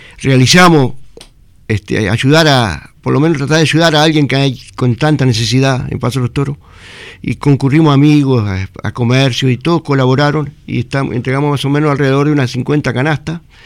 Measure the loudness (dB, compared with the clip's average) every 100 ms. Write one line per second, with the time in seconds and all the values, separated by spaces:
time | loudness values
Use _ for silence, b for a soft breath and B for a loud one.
0 | B B 0 2 4 6 6 4 2 -4
1 | -14 -20 -20 _ -20 -14 -6 -6 -4 -4
2 | -2 0 2 2 4 2 0 -6 -12 _
3 | -4 0 0 0 0 0 2 2 2 2
4 | 2 2 0 0 -2 -4 -12 -4 -2 0
5 | 0 2 0 0 0 0 0 -2 -6 -6
6 | -4 -4 -4 -4 -6 -8 B B B B
7 | B B -10 -4 0 2 2 2 4 4
8 | 4 4 2 0 0 -4 -6 -8 -8 -4
9 | 0 2 0 0 -2 -2 0 -2 0 0
10 | 2 2 0 -2 -6 -10 -8 -8 -6 -4
11 | -4 -6 -4 -4 -2 -2 -2 0 0 0
12 | 0 0 0 0 -2 -4 -4 -2 -2 -2
13 | -2 -4 -6 -12 -14 B